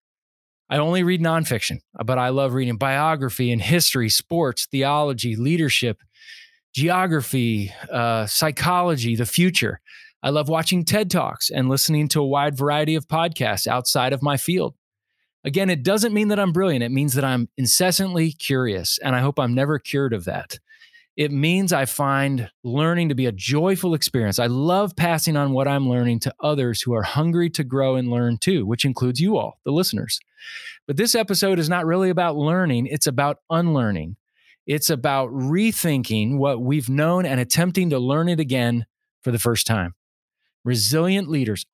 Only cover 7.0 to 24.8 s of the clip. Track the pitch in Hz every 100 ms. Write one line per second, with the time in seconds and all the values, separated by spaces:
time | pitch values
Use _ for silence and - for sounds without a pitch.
7 | 185 156 - 131 117 107 95 - - 127
8 | 117 113 107 - 156 - 160 180 180 143
9 | 117 113 120 180 180 - 107 101 - -
10 | - _ 135 151 147 160 160 180 165 202
11 | 185 180 - - - - 127 135 - 151
12 | 151 156 139 143 147 135 143 147 156 160
13 | - 160 170 - 113 98 - 123 123 139
14 | 123 135 143 135 - 180 151 - _ _
15 | _ _ _ _ - 180 196 160 127 208
16 | 226 208 208 202 190 165 190 131 120 135
17 | 147 127 135 127 117 - 123 - 185 175
18 | 190 175 160 - - 131 120 95 - -
19 | 139 127 135 147 123 123 143 147 - 143
20 | 135 107 87 - - - _ - - -
21 | _ - 147 139 160 185 190 151 131 -
22 | 139 139 139 135 101 _ 120 135 160 175
23 | 165 131 127 95 117 147 180 190 180 156
24 | - 131 104 95 117 127 160 185